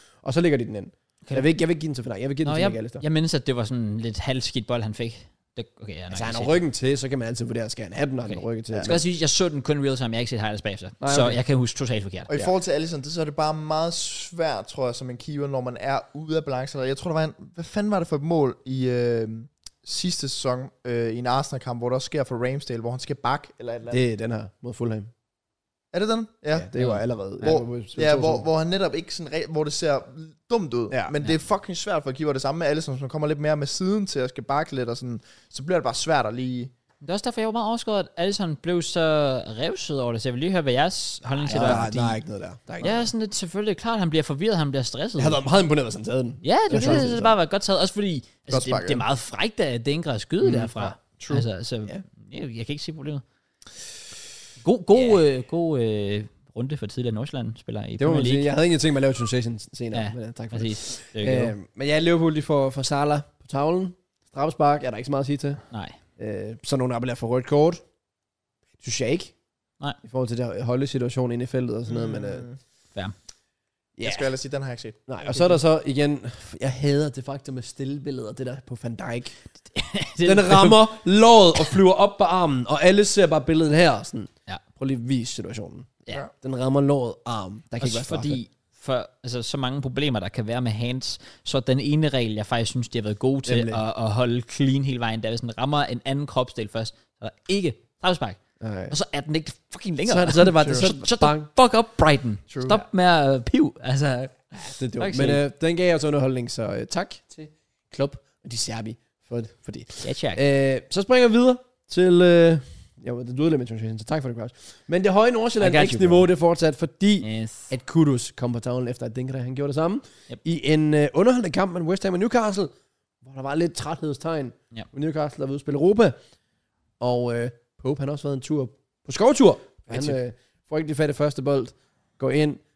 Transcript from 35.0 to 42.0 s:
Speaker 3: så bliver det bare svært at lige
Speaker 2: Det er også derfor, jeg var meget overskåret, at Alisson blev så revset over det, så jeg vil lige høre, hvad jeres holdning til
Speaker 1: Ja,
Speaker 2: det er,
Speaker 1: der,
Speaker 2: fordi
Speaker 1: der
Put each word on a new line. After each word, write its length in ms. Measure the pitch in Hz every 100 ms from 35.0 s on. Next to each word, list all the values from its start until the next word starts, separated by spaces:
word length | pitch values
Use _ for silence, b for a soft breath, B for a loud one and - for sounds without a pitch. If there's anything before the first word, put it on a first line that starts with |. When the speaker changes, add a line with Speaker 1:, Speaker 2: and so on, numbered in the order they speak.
| 123 113 b b b
Speaker 3:
så 140 | -
bliver 140 | 143 175
det 60 |
bare 100 | 131
svært 320 | 117 156 151 107
at 80 |
lige 380 | 120 127 123 127 _ _ _
Speaker 2:
Det 80 | 139
er 40 |
også 100 | 196
derfor, 180 | 247 226
jeg 40 | 220
var 40 |
meget 160 | 226 214
overskåret, 320 | 233 - 208
at 80 | 175 -
Alisson 380 | 185 202 175 147
blev 260 | 170 175
så 200 | 156 175 160 151 143 127 -
revset 540 | 110 156 381 - 139
over 100 | 120
det, 100 | 113
så 80 | 127
jeg 40 |
vil 60 | 123
lige 120 | 165
høre, 100 | 185
hvad 120 | 143
jeres 480 | 123 165 - - -
holdning 260 | 123 139 147
til 80 | 113
Speaker 1:
Ja, 60 |
Speaker 2:
det 80 | 117
er, 40 | 117
Speaker 1:
der, 100 | 113
Speaker 2:
fordi 120 |
Speaker 1:
der 120 | 113